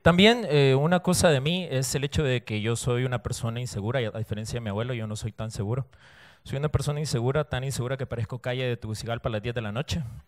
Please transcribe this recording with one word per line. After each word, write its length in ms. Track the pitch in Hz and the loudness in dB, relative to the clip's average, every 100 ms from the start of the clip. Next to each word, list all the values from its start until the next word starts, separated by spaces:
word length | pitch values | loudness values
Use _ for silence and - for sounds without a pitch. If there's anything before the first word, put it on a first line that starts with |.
también, 460 | - 175 202 247 196 | 4 8 6 6 4
eh, 260 | 147 139 | 4 6
una 260 | 131 151 180 | 6 4 2
cosa 280 | 180 175 180 | 2 4 6
de 140 | 139 | 6
mí 260 | 139 175 180 | 2 -2 -2
es 240 | 131 127 | -2 -2
el 100 | 143 | -2
hecho 180 | 139 - | -2 0
de 200 | 147 123 | 2 0
que 200 | - 107 | 0 -2
yo 120 | 107 | 0
soy 300 | 117 - 123 | -2 0 0
una 180 | 127 123 | 0 -2
persona 380 | - - 117 113 | -4 -4 -4 -4
insegura, 400 | 123 113 101 131 | -6 -4 -2 -2
y 60 | 110 | -2
a, 20 | |
a 100 | 110 | -4
diferencia 360 | 110 104 110 | -6 -6 -6
de 80 | 120 | -6
mi 80 | 113 | -4
abuelo, 240 | 98 123 | -4 -4
yo 120 | 123 110 | -4 -6
no 80 | |
soy 160 | 107 117 | -6 -8
tan 200 | - 110 | -8 -8
seguro. 360 | - 101 127 131 - - - - - | -6 -4 -2 -4 -12 -20 -20 -20 -20
Soy 140 | - 135 | -8 -4
una 140 | 151 | 0
persona 280 | 139 143 147 | 0 0 -2
insegura, 460 | 156 - 120 143 | -2 0 2 0
tan 200 | 147 127 | 0 -4
insegura 340 | 135 123 120 131 | -4 -4 -4 -4
que 80 | 131 | -4
parezco 320 | 117 113 123 | -6 -6 -6
calle 260 | 127 127 | -6 -2
de 140 | 127 117 | -2 -2
Tegucigalpa 500 | 110 107 113 117 - | -4 -8 -4 -4 -2
a 40 | |
las 100 | 107 | -4
diez 120 | 110 | -4
de 60 | 120 | -4
la 120 | 107 | -4
noche. 300 | 107 151 170 127 - | -6 -4 -4 -6 -10